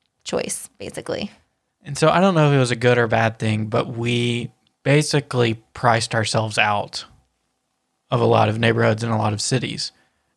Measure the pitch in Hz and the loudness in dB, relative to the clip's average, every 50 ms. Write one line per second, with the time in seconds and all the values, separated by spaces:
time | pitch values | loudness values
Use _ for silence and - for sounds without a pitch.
0 | _ _ _ _ _ - - - - - - - - - _ _ - - - - | _ _ _ _ _ -6 -4 -4 -4 -4 -8 -10 -10 -16 _ _ -14 -12 -12 -12
1 | - - - - - 208 - _ _ _ _ _ _ _ _ _ _ 147 143 - | -10 -8 -8 -8 -8 -10 -12 _ _ _ _ _ _ _ _ _ _ -12 -4 0
2 | 156 156 170 175 185 196 185 160 151 147 139 135 127 120 123 120 120 123 123 120 | 0 2 4 4 4 4 4 4 4 4 4 2 2 0 -2 0 2 2 4 4
3 | 120 110 117 113 113 113 113 - - 110 107 110 107 107 113 117 - - 123 117 | 2 2 2 2 2 0 0 -2 -2 -2 0 -2 -2 -2 -2 -2 -2 -2 -6 -6
4 | 117 120 120 120 120 120 120 120 120 117 - _ _ _ _ _ _ 135 139 151 | -4 -2 -2 0 0 -2 -2 -4 -6 -8 -12 _ _ _ _ _ _ 2 2 2
5 | 151 147 - 147 131 - - 127 120 117 113 113 - _ _ - - 120 113 117 | 2 2 0 -2 -2 -2 -2 0 0 0 0 -4 -8 _ _ 0 2 2 2 2
6 | 117 - - 117 107 - - 117 110 110 107 - 107 104 104 101 - - - - | 0 -2 -2 -2 -2 0 -2 -2 -2 0 0 0 2 2 0 -2 -4 -6 -10 -12
7 | - - _ _ _ _ _ _ _ _ _ _ _ _ _ _ _ _ _ _ | -14 -14 _ _ _ _ _ _ _ _ _ _ _ _ _ _ _ _ _ _
8 | _ _ - 120 117 113 117 110 110 107 107 113 117 113 117 113 117 117 110 110 | _ _ 0 2 2 4 4 4 4 2 2 0 0 0 2 2 2 2 0 0
9 | 117 117 113 110 107 107 104 104 - - 131 127 - 113 117 - - - - _ | -2 -4 -2 0 0 -2 -2 -2 -4 -2 -2 -2 -2 -4 -8 -8 -10 -10 -12 _
10 | _ _ _ _ _ _ _ | _ _ _ _ _ _ _